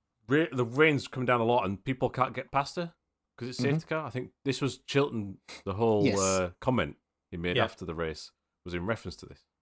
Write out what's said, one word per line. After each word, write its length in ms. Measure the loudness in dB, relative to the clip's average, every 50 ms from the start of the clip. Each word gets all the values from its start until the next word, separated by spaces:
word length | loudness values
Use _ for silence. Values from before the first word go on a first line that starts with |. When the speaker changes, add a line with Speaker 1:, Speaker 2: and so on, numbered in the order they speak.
| _ _ _ _ _
Speaker 1:
ra-, 200 | 2 2 4 4 2
the 140 | 0 0 -2
rain's 420 | 0 4 4 6 6 4 2 0
coming 180 | -4 -6 -2 0
down 160 | 2 2 2
a 40 | 4
lot, 200 | 4 2 2 2
and 180 | 0 -2 -4 -4
people 260 | -6 -2 0 -2 -2
can't 240 | 0 0 -2 0 -2
get 180 | -6 -8 -2
past 240 | -2 -2 -2 -2 -4
her 180 | -8 -8 -8 -10 _ _ _ _ _ _ _ _
'cause 100 | -12 -10 -8
it's 100 | -4 -2
Speaker 2:
Mm-hmm. 120 | 0 0 0
Speaker 1:
safety 120 | 0 -2
car. 180 | -4 -6 -6 -6
I 40 | -6
think 220 | -8 -8 -8 -10 _ _ -4
this 160 | -4 -2 0
was 180 | -2 -2 -4 -6
Chilton, 580 | _ -2 0 0 2 2 0 -4 -6 -6 -10 -14 _ -20 -20 -10 -8
the 80 | -6 -2
whole, 320 | 2 4 4 6 6 4
Speaker 2:
Yes. 140 | 4 2 2
Speaker 1:
uh, 320 | 4 4 4 2 0 -2 -4 _
comment 380 | -2 0 2 2 0 -2 -4 -10 _ _ _ _ _ _
he 60 | -8
made 180 | -4 -2 0 0
Speaker 3:
Yeah. 60 | 2 0
Speaker 1:
after 220 | 0 -2 -6 -10
the 100 | -8 -6
race 360 | -4 -4 -4 -4 -8 -12 -18 _ _ _ _ _ _ -10
was 80 | -6 -6
in 120 | -4 -2
reference 300 | -4 -4 -4 -6 -10 -12
to 80 | -12 -14
this. 200 | -18 -20 -20 _ _ _ _